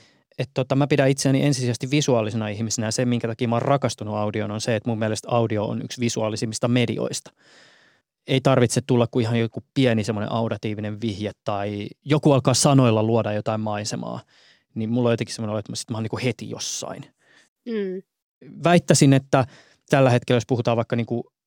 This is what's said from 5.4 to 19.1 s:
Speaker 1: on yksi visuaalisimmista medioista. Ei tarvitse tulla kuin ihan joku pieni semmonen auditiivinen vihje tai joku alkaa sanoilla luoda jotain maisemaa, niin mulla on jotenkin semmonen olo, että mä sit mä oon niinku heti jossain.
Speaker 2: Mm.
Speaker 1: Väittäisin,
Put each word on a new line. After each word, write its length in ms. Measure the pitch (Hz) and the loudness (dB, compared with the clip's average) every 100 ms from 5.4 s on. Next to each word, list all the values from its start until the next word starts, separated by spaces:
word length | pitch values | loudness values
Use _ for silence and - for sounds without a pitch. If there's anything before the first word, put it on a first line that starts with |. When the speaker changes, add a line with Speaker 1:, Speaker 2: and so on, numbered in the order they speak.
| 113 107 110 | 0 0 -2
Speaker 1:
on 160 | 113 | -6
yksi 180 | 117 - | -8 -4
visuaalisimmista 680 | 117 - 110 107 113 107 120 | -4 -2 -4 -4 -6 -4 0
medioista. 640 | 123 117 117 - - - _ _ _ - _ _ _ _ _ - | 2 0 -2 -4 -6 -12 _ _ _ -20 _ _ _ _ _ -2
Ei 140 | 135 | 2
tarvitse 400 | 135 127 117 123 - | 4 4 4 0 0
tulla 200 | 123 117 | 0 2
kuin 120 | 127 | 0
ihan 160 | 113 117 | 0 0
joku 240 | 113 - - | -2 -6 -8
pieni 300 | - 127 113 | 0 2 2
semmonen 280 | 104 107 107 | -2 -4 -4
auditiivinen 720 | 117 113 107 110 104 104 104 | -4 -4 -4 -6 -6 -8 -6
vihje 300 | 117 95 104 - | -6 -6 -8 -8
tai 440 | - 101 104 101 104 - 139 | -6 -4 -4 -6 -10 -12 -2
joku 260 | 147 156 | 2 4
alkaa 220 | 135 139 | 4 4
sanoilla 500 | 123 147 135 123 110 | 4 6 6 6 4
luoda 300 | 110 117 104 | 2 0 0
jotain 280 | 107 110 110 | -4 -4 -4
maisemaa, 600 | 110 104 107 120 117 117 - _ _ _ _ 110 | -4 -6 -8 -10 -10 -12 -14 _ _ _ _ -6
niin 140 | 110 | -2
mulla 200 | 123 120 | 0 2
on 40 | |
jotenkin 220 | 117 - - | 0 -4 -6
semmonen 160 | 110 | -6
olo, 80 | 107 | -6
että 120 | - | -6
mä 40 | 117 | -10
sit 140 | - | -8
mä 80 | 110 | -6
oon 60 | |
niinku 160 | 110 104 | -6 -4
heti 260 | 123 - 107 | -4 -4 -10
jossain. 560 | 113 - - - - - _ _ _ _ _ 240 | -10 -8 -10 -10 -14 -16 _ _ _ _ _ -8
Speaker 2:
Mm. 360 | 220 190 185 - _ _ _ - - | -6 -6 -8 -12 _ _ _ -20 -2
Speaker 1:
Väittäisin, 500 | 165 175 - 156 143 | 4 4 4 6 6